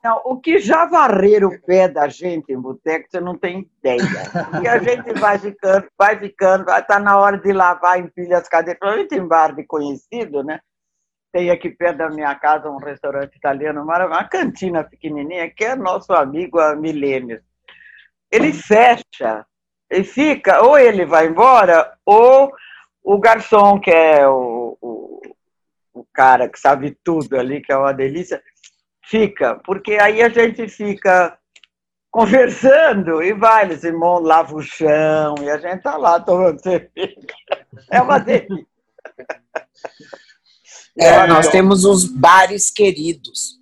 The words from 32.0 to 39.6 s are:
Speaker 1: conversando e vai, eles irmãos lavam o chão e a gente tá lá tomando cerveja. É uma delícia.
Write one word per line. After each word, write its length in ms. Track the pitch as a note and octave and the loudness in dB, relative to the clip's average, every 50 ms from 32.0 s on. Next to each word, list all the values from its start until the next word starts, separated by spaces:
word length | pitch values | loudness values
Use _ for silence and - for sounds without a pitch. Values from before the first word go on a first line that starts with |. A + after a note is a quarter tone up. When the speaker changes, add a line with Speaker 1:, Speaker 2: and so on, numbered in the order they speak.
| _ _ | _ _
Speaker 1:
conversando 1120 | - A3 A3+ G3 G#3 C4+ B3 - - - - C4 C4+ D4+ D#4+ D4+ A3+ G3+ F#3 D#3+ D#3+ D#3 | -2 0 0 2 4 2 2 2 0 0 2 4 4 4 4 2 0 -2 -4 -4 -4 -4
e 100 | E3 F#3 | -2 -4
vai, 320 | G#3+ G3+ G#3+ A3+ A3 A3 G#3 | -4 0 2 4 4 4 2
eles 180 | F#3 D#3+ D3 | 0 -4 -8
irmãos 380 | - E3+ E3 E3 E3 F3 F3+ F3 | -8 -8 -6 -2 -2 0 0 0
lavam 380 | E3 D#3+ D#3+ D#3+ B2+ B2+ D3+ D#3 | 0 2 2 2 0 -2 -8 -14
o 40 | |
chão 720 | C#3+ - - - D#3+ D#3 D3+ D#3 D#3 D#3 D#3 D#3 D3+ D3+ D3 D3 | -12 -14 -10 -4 0 0 0 2 0 0 0 0 -2 -4 -6 -8
e 80 | C#3+ C#3+ | -6 -8
a 80 | D3 | -8
gente 240 | D3+ D#3 F3 F#3 F#3 | -6 -8 -10 -12 -8
tá 140 | _ C#4+ C#4+ | _ -8 -8
lá 240 | D3+ - F3 E3+ E3+ | -2 0 0 0 0
tomando 400 | - - F3+ F3+ F#3 F3 D#3 C#3 | 0 0 0 2 2 0 -2 -2
cerveja. 540 | - F#3 F3+ E3+ - _ _ D#3 F#3 - - _ - - - - _ _ - - _ _ - - _ _ | -6 -6 -6 -6 -6 _ _ -10 -10 -10 -12 _ -20 -20 -20 -20 _ _ -12 -12 _ _ -20 -20 _ _
É 120 | - A#3+ | 0 0
uma 160 | B3+ B3+ C#4+ C4 | 0 2 0 -2
delícia. 480 | G3+ G#3+ - - - - F#3+ F3 - _ _ _ _ _ _ _ _ - _ - - _ - _ _ _ _ D#3+ | 0 0 -2 -2 -2 -4 -12 -12 -12 _ _ _ _ _ _ _ _ -20 _ -20 -16 _ -16 _ _ _ _ -14